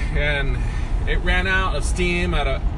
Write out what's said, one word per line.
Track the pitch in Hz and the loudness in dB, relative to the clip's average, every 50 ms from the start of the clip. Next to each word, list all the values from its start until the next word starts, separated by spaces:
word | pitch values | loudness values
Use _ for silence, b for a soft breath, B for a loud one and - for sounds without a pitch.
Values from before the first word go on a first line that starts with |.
| B B | B B
and | - 147 147 147 147 139 139 139 - B B B B B B B B B - | 0 0 0 0 0 0 0 0 0 B B B B B B B B B 0
it | - - - | 0 0 0
ran | 170 175 185 185 185 | 2 2 2 2 2
out | 190 190 190 190 - - | 2 2 2 0 0 0
of | 143 - | -2 -2
steam | - - 185 180 175 175 175 175 180 165 | 0 0 0 0 0 0 0 0 0 0
at | 147 139 | 0 0
a, | 135 135 - - - - | 0 0 0 -2 -2 0